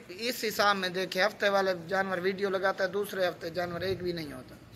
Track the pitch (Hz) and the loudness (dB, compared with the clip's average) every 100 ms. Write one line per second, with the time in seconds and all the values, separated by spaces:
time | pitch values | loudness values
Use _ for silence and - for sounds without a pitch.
0 | - 185 233 247 214 202 208 196 180 175 | -8 -6 -4 -2 -2 4 4 4 0 -2
1 | 180 185 202 202 202 196 190 180 165 190 | -2 2 2 2 2 4 2 0 0 0
2 | 190 185 185 190 202 185 190 190 190 196 | 0 0 0 0 0 2 2 2 0 0
3 | 202 190 180 160 170 165 175 170 185 180 | -2 0 0 0 -6 -4 -4 -2 -2 -2
4 | 180 170 151 127 123 - - | -2 -4 -6 -12 -14 -18 -20